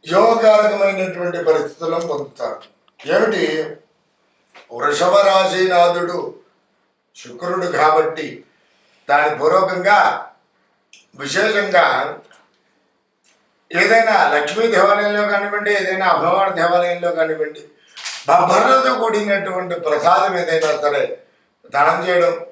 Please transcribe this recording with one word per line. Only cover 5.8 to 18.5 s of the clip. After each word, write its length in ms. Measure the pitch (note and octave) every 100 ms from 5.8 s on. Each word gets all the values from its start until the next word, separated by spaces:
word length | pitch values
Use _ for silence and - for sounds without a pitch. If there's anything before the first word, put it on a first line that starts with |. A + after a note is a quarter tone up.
| F3 E3+ F3 E3+ - - _ _ _ _ _ _ _ -
శుక్రుడు 480 | B2 B2 F3 F#3 F3
కాబట్టి 800 | - D3+ D#3+ D#3 D#3+ D3 - _ _ _ _ _ _ -
దాని 260 | C#3+ D3+ D3
పూర్వకంగా 920 | D#3 F#3 F#3 F#3 F#3 G#3 - - - _ _ _ _ _ _ - _ -
విశేషంగా 680 | C#3 F3+ G#3+ G3+ G3 F3+ E3 C3 - - _ _ _ _ _ _ _ _ _ _ _ _ _ _ _
ఏదైనా 440 | F3 G#3 A3+ A3+ G3 D3+
లక్ష్మీ 380 | D3 D3 F#3+ A#3
దేవాలయంలో 560 | F#3+ G3+ G3+ G#3 G#3 G#3
కానివ్వండి, 440 | G3+ G#3 G#3 G#3
ఏదైనా 340 | G3+ F#3 F#3 F#3
అమ్మవారి 480 | D#3+ E3 F#3 F#3+
దేవాలయంలో 580 | E3+ F3 F3 F3 E3+ E3+
కానివ్వండి, 480 | E3 D#3+ D#3 D3+ - - _ _ - - - -
బొబ్బర్లతో 640 | E3+ -